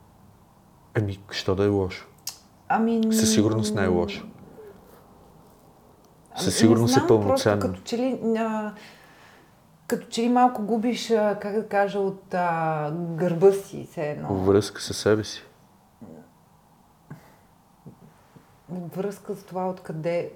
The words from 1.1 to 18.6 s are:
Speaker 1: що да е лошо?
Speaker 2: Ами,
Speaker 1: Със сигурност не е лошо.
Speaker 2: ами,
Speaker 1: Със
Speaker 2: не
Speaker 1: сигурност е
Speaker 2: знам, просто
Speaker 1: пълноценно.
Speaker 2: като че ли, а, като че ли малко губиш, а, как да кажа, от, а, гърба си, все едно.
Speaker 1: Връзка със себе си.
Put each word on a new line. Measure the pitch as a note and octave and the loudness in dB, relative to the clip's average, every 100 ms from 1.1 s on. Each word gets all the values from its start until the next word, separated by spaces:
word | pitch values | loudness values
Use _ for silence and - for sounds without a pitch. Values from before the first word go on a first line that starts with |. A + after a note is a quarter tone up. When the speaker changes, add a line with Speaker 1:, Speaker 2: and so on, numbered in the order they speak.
| F#2+ - | -4 -10
Speaker 1:
що | - - F#2 | -6 -2 2
да | |
е | G#2 | 4
лошо? | G2+ F#2 - - - - - - _ - | 2 0 -4 -18 -18 -16 -16 -20 _ -4
Speaker 2:
Ами, | A3 A3+ A3+ A3 | 0 2 2 0
Speaker 1:
Със | A3 A3 | 2 2
сигурност | - A2 A2 G#2+ G2+ | 4 2 2 -2 0
не | |
е | F#2 | 2
лошо. | F2 F2 - | 2 0 -6
Speaker 2:
ами, | - - - - - - - - - - - - - - - - - - _ _ - - | -14 -20 -20 -20 -20 -20 -20 -20 -20 -20 -20 -20 -20 -20 -20 -20 -20 -20 _ _ -16 -6
Speaker 1:
Със | F#2+ | -2
Speaker 2:
не | |
Speaker 1:
сигурност | - A2+ A2+ A#2 | 4 6 6 6
е | |
Speaker 2:
знам, | B2+ - | 4 6
просто | A2 | 4
Speaker 1:
пълноценно. | G2+ C4+ A2 G#2 | 4 2 2 0
Speaker 2:
като | - F#2 | -2 -6
че | - A#3 | -6 -2
ли, | B3+ A#3+ A3+ A3 | -2 -2 -2 -2
а, | A3+ G#3+ G#3 G3+ - - - - - - - _ _ _ - | -2 -4 -6 -10 -20 -20 -20 -20 -20 -20 -20 _ _ _ -6
като | A3+ - | -6 -6
че | - | -2
ли | A#3+ | 2
малко | B3 B3 A#3+ | 4 4 2
губиш, | G3+ A3+ A#3+ G#3 - | -2 0 0 -2 0
а, | A3 G#3 G3+ | 2 2 0
как | G#3 G#3+ | -4 -4
да | G#3 | -2
кажа, | G3+ G3+ G3+ | 0 0 0
от, | G3 F#3+ - | -2 -4 -6
а, | F#3 F3 E3 D#3+ D#3 D3+ | -2 0 0 -2 -2 -4
гърба | E3+ E3+ D#3+ F3+ E3 G3 | -6 -6 -2 -2 4 4
си, | G3 - D3+ C3 | 4 -4 -12 -12
все | - D3 | -8 -6
едно. | D3 D3+ F#2+ | -6 -4 0
Speaker 1:
Връзка | F#2+ G2+ - - | 4 4 2 -6
със | - G2 | -10 -2
себе | G2+ G#2+ | 2 2
си. | G#2 - - _ _ _ _ - - - - _ _ _ _ _ _ _ - - - _ _ _ _ _ - - - _ _ - _ _ | 0 -12 -18 _ _ _ _ -20 -20 -20 -20 _ _ _ _ _ _ _ -20 -20 -20 _ _ _ _ _ -20 -20 -20 _ _ -20 _ _